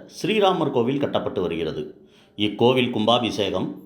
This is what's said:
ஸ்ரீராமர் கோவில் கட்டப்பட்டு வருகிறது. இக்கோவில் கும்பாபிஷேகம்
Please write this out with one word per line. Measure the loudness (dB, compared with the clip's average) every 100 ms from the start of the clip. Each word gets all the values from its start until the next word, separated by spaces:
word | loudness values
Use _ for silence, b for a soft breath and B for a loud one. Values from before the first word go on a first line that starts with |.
| -14
ஸ்ரீராமர் | -6 -2 2 2 2 0
கோவில் | 0 0 -2
கட்டப்பட்டு | -2 -2 -4 -2
வருகிறது. | -2 -2 -4 -6 -10 -14 b b b -4
இக்கோவில் | -2 4 4 4 2
கும்பாபிஷேகம் | 2 2 2 2 -2 -2 -2 -4 -8